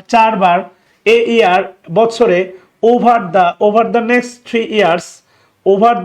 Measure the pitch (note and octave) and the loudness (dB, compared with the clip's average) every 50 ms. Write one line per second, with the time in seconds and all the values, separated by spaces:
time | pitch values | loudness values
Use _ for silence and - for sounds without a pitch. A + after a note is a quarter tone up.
0 | - _ - A3+ A3 A3 A3 G3 F#3 F3+ F3 F3+ G3+ - - _ _ _ _ _ | -10 _ 0 2 2 2 0 0 0 0 0 0 -2 -6 -14 _ _ _ _ _
1 | _ G#3 A3+ A#3 A#3 - A#3 A3+ G#3+ F#3 F3+ F#3+ F#3+ F#3+ - _ _ - E3 F#3+ | _ 0 0 2 0 0 0 0 2 2 2 0 -2 -4 -10 _ _ -6 -2 0
2 | A3+ A3+ A3+ - A#3+ G3+ F3+ F3 F#3+ F#3 - - _ _ _ _ - A3+ A#3+ A#3+ | 0 0 0 -2 0 0 0 0 -2 -4 -8 -18 _ _ _ _ 0 0 0 2
3 | G3 A#3 A#3+ A3+ G3 F3 D#3+ F#3+ F3+ F3 E3+ - G#3+ G#3 G3+ A3+ A3+ - F#3+ A#3 | 2 2 0 0 -2 -2 -2 0 0 0 0 0 -2 0 2 0 -2 0 -2 -4
4 | A3 A3 A#3+ B3 A#3+ - - - _ - - A3+ A3+ - - G#3+ G3 E3+ E3 F3+ | -2 0 -2 -2 -2 -6 -14 -20 _ -8 -6 -6 -6 -4 -2 0 0 0 0 -2
5 | - - - - _ _ _ _ _ _ _ _ _ F#3+ G3 F#3+ G#3+ A#3 A#3+ G3+ | -4 -10 -20 -20 _ _ _ _ _ _ _ _ _ 0 0 2 2 2 0 0